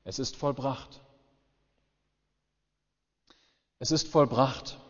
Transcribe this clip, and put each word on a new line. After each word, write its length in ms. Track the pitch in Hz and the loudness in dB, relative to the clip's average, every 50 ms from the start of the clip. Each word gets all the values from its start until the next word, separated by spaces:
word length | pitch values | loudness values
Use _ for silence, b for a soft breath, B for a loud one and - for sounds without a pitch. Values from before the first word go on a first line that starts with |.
| - | -14
„Es 160 | 92 - - | -12 -6 -6
ist 160 | 131 - - | -6 -6 -6
vollbracht.“ 680 | - 151 143 135 139 127 135 127 - - - - - - - - _ _ _ _ _ _ _ _ _ _ _ _ _ _ _ _ _ _ _ _ _ _ _ _ _ _ _ _ _ _ _ _ _ _ _ _ _ _ _ _ _ _ _ - _ _ _ _ _ _ _ _ - | -4 -4 -4 -2 -2 -4 -4 -4 -4 -10 -18 -20 -20 -20 -20 -20 _ _ _ _ _ _ _ _ _ _ _ _ _ _ _ _ _ _ _ _ _ _ _ _ _ _ _ _ _ _ _ _ _ _ _ _ _ _ _ _ _ _ _ -20 _ _ _ _ _ _ _ _ -8
Es 100 | 117 123 | -2 0
ist 180 | 160 151 - | 0 0 0
vollbracht. 680 | - - 160 143 120 120 117 135 135 120 - - - - - - | 2 4 4 4 6 6 4 2 2 2 -4 -10 -14 -16 -16 -20